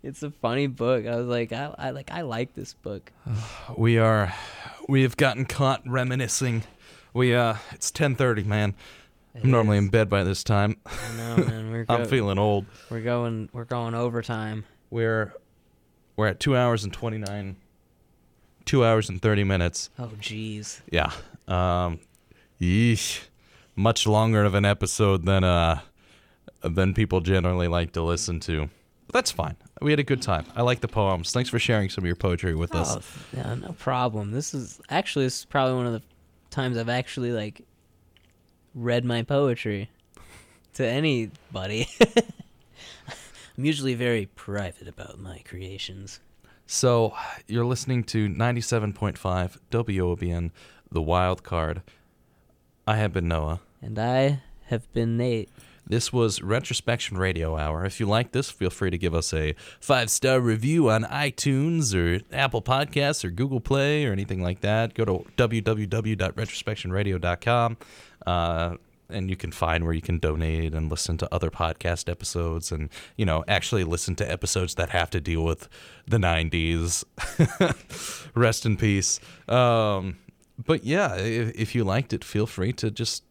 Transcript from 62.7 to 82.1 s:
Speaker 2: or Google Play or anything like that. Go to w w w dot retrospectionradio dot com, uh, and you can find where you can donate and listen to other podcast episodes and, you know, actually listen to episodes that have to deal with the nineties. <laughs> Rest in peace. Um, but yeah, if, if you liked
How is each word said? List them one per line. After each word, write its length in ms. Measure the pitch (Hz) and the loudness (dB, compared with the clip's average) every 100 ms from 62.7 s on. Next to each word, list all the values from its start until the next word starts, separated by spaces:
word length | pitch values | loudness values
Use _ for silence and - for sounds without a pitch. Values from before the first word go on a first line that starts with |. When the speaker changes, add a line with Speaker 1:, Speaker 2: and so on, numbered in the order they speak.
| 131 147 147 143 151 92 | 0 0 0 0 0 -4
Speaker 2:
or 40 | |
Google 300 | 87 135 131 | -2 -2 -2
Play 460 | - 135 139 151 139 | 0 2 2 2 0
or 80 | |
anything 280 | 98 98 92 | -2 -2 -2
like 200 | 87 90 | -2 0
that. 320 | 101 110 113 | 0 0 0
Go 100 | - 107 | -2 0
to 200 | 92 - - | 0 -2 0
w 260 | 120 113 | 2 2
w 240 | 107 110 104 | 0 0 0
w 300 | 110 107 104 | -2 -2 0
dot 200 | 95 - | -2 -2
retrospectionradio 840 | 104 - - 107 90 95 101 92 | -6 -6 -6 -6 -4 -2 0 0
dot 220 | 87 87 | -2 -2
com, 340 | - 120 117 113 - - - _ - | 2 2 2 -2 -14 -20 -20 _ -2
uh, 500 | 87 85 82 85 85 _ _ _ | 0 0 0 -2 -4 _ _ _
and 200 | 104 92 | -6 -4
you 60 | 95 | -4
can 160 | 85 | -6
find 320 | - 82 82 | -2 0 2
where 100 | 82 | 0
you 80 | 82 | -2
can 180 | - 85 | -2 0
donate 540 | 80 78 80 80 80 | 0 0 0 0 -2
and 160 | 78 78 | -2 -2
listen 280 | 76 - 80 | -4 -4 -4
to 160 | 85 - | -2 -2
other 140 | 82 | -2
podcast 600 | - 82 80 85 85 - | -2 -4 -2 -4 -4 -6
episodes 640 | 85 - 87 85 82 - | -8 -6 -4 -2 -4 -4
and, 180 | 78 76 - - - | -6 -6 -10 -16 -2
you 80 | 101 | 0
know, 180 | 80 82 | 0 0
actually 340 | 98 - 110 | 0 0 -2
listen 320 | 85 87 - 87 | 0 -2 -2 -4
to 160 | 101 | -4
episodes 440 | 85 - - 92 - | -4 -2 -2 -2 -4
that 140 | 87 | -2
have 180 | 90 82 | 0 0
to 100 | 92 | -2
deal 240 | 80 80 | -2 0
with 240 | 82 80 - - - - - | 0 -2 -6 -20 -20 -20 -2
the 100 | 113 | 2
nineties. 840 | 90 82 82 82 82 82 85 85 - - - - 165 - 180 | 2 2 0 0 0 0 0 -4 -6 -10 -8 2 2 4 0
<laughs> 680 | - - - - - - 117 | 0 -8 -12 -12 -12 -6 2
Rest 300 | 117 113 117 | 2 2 0
in 120 | 101 | 2
peace. 420 | 110 98 - - - - - | 2 2 0 -4 -8 -18 -2
Um, 680 | 120 123 117 107 98 95 85 - _ _ - | 2 4 4 2 0 -4 -8 -16 _ _ -14
but 260 | 123 156 | -2 0
yeah, 320 | 110 170 180 92 | 2 0 0 0
if, 400 | 104 117 113 - | -2 0 -2 -2
if 200 | 110 120 | -2 0
you 80 | |
liked 300 | 101 104 135 | 0 0 -2